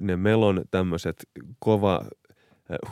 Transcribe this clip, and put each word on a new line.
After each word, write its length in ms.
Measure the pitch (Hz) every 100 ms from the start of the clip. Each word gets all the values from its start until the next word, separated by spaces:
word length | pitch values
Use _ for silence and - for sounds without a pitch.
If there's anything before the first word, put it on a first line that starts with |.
ne 160 | 98 90
Melon 440 | 101 113 104 92 -
tämmöiset 580 | 92 92 82 87 - - - 85 117
kova, 420 | 110 107 101 87
ö, 760 | 52 - _ _ _ _ - 82 -